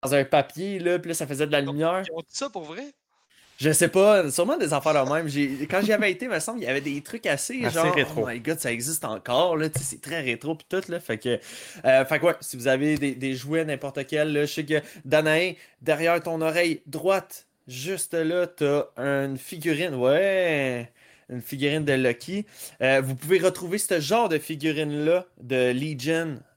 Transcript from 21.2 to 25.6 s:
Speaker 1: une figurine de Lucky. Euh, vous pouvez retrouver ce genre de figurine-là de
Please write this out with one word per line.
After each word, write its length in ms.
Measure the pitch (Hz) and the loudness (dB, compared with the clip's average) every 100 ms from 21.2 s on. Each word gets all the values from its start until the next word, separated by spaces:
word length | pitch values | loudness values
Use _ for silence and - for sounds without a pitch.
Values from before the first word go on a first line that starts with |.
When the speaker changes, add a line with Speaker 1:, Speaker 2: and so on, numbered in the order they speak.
| _ | _
Speaker 1:
une 120 | 123 | -12
figurine 440 | - 139 143 156 143 | -10 -2 0 0 2
de 80 | |
Lucky. 520 | 135 127 120 - 190 208 - - - | 2 2 0 -4 -6 -8 -12 -18 -2
Euh, 200 | 131 135 | 2 4
vous 120 | 135 131 | 2 -6
pouvez 240 | 151 185 | 2 4
retrouver 380 | 180 180 175 202 | 4 0 -6 -4
ce 220 | - 180 | 0 0
genre 260 | 143 220 226 | 2 2 2
de 80 | 160 | 0
figurine-là 880 | - 156 156 147 151 147 151 180 180 _ | -2 -4 -2 0 -2 -2 2 2 0 _
de 300 | 123 131 | -2 2